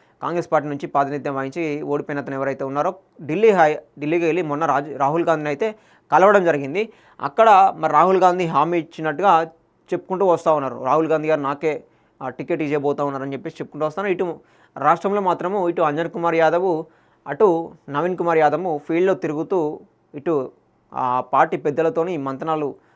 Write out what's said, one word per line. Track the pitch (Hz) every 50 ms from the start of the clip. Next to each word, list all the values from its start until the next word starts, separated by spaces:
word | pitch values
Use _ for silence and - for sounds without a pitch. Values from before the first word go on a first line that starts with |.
| _ _ _ _ -
కాంగ్రెస్ | 143 170 175 160 -
పార్టీ | 165 156 143 151
నుంచి | 147 143 - 156
ప్రాతినిధ్యం | - 143 139 135 147 147 127 147 139
వహించి | 135 135 135 135 175 165 156 143 147
ఓడిపోయిన | 151 143 143 147 - - 147 143
అతను | 139 143 139
ఎవరైతే | 135 139 135 135 131 139
ఉన్నారో, | 135 139 143 147 180 185 - _ _ _ -
ఢిల్లీ | 165 131 151 190 220 226
హై-, | 202 180 160 151 151 - - _ _ -
ఢిల్లీకి | 143 151 165 175 170
వెళ్ళి | 160 151 175
మొన్న | 170 151 143 143 165
రాజు-, | 156 135 139 143 156 127 127
రాహుల్ | 135 139 151 170 175
గాంధీని | 165 160 156 151 151
అయితే | 143 139 220 220 214 - _ _ _ _ _ _
కలవడం | 151 156 180 202 208 202 180
జరిగింది. | 170 151 143 143 135 143 190 220 220 - _ _ _ _ -
అక్కడ | - 143 - - 226 226 208 185 196 190 - 160
మరి | 156 156 147
రాహుల్ | 147 165 185 190 185
గాంధీ | 180 180 175 180 180
హామీ | 160 160 139 147 165 175 175
ఇచ్చినట్టుగా | 156 - - - 156 160 151 139 185 202 175 160 165 165 - _ _ _ _ _ _ _ 180
చెప్పుకుంటూ | 175 - - 190 175 196
వస్తూ | 185 170 160 - 165 156
ఉన్నారు. | 151 135 131 120 120 127
"రాహుల్ | 131 139 156 160 156
గాంధీ | 160 156 151 156
గారు | 156 151
నాకే, | 143 135 143 143 - 156 147 123 - _ _ _ _ _ _ -
ఆ, | 143 131
టికెట్ | 123 - 151 135 170 165
ఇవ్వబోతా | 160 143 147 147 139 147 143 143 147
ఉన్నారని" | 143 139 135 135 139 139
చెప్పేసి | 131 - 160 -
చెప్పుకుంటూ | - 160 - - 151 156
వస్తాను. | 156 151 190 196 208
ఇటు | 185 180 190 175 156 - - _ _ _ _ _ - -
రాష్ట్రంలో | 135 147 170 165 - 202 202 208
మాత్రము | 196 185 170 - 180 180 196 208 185 175
ఇటు | 170 180
అంజన్ | 170 151 147 151 170 165
కుమార్ | - - 170 170 165
యాదవ్, | 165 160 156 156 175 185 190 165 156 160 - _ _ _ _ _ _ _ 135
అటు | 143 147 220 202 170 165 165 - - - _ -
నవీన్ | 143 143 160 180 185 175
కుమార్ | 180 170 165 160
యాదవ్ | 156 147 143 156 185 185 156 147
ఫీల్డ్లో | 143 - 165 170 185 196 185
తిరుగుతూ | 185 - 147 151 151 165 185 196 185 156 151 160 - - _ _ _ _ _ -
ఇటు | 147 135 170 165 143 131 - - _ _ _ _ _ _ _ -
ఆ | 127 127 127 123 127
పార్టీ | 123 - - 135 160 165 175 156
పెద్దలతోని | 151 156 143 139 160 165 160 165 165 180 185 151
మంతనాలు, | 135 135 135 127 - 160 160 156 151 139 131 - _ _ _